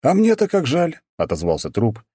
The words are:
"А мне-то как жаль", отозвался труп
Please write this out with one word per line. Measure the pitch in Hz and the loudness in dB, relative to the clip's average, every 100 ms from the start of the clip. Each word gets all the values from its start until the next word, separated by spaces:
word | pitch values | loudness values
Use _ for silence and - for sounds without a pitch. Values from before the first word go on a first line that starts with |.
"А | 135 | 2
мне-то | 190 220 220 202 | 2 2 2 0
как | 196 143 | 0 0
жаль", | 156 175 - _ - | 0 0 -4 _ -6
отозвался | 82 78 85 78 78 | -4 -2 -2 -2 -2
труп | - 113 110 _ | -2 -2 -2 _